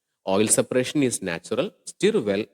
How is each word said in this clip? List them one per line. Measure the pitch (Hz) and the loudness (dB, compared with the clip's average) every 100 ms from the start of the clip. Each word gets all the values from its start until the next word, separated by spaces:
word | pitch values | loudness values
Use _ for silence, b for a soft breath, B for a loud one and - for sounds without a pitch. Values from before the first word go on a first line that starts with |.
| _ _ - 95 | _ _ 0 2
"Oil | 101 | 4
separation | - 117 127 127 151 131 | 2 2 0 0 0 0
is | |
natural, | 113 92 85 - 110 190 | -2 -6 -6 -4 -4 -4
stir | - - - 196 214 107 | -8 -18 -2 0 2 0
well, | 98 113 | -2 -4